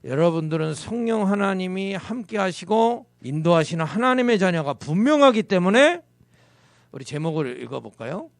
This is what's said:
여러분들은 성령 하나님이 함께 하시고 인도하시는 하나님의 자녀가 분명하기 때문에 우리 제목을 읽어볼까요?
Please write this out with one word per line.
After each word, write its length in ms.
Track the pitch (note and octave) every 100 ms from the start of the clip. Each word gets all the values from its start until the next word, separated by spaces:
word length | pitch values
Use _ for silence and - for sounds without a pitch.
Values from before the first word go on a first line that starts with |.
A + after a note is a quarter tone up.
여러분들은 680 | C#3+ C3+ E3+ E3 D#3 D#3+ D#3
성령 540 | D#3 - A#3 A#3 A3+ G3
하나님이 680 | G3+ G3 F#3+ F#3 F#3 G3
함께 440 | F#3+ - B3 G#3 G#3+
하시고 680 | F#3+ F3 F3 G#3+ A3+ A#3+ - _
인도하시는 640 | B2 D3 D#3+ E3+ D3+ E3+
하나님의 540 | D#3+ D#3+ B3+ B3+ B3 A3+
자녀가 340 | F#3+ E3+ C#3
분명하기 680 | C#3 C3 E3 A#3+ D4+ C#4 A3
때문에 580 | - F#3+ F3+ A3 D4 F4 _ _ _ _ _ _ _ _ _
우리 120 | C#3
제목을 580 | B2+ D3 D#3+ D#3 C#3 B2
읽어볼까요? 680 | A#2 C3 A2+ _ A2+ E3+ D#4 _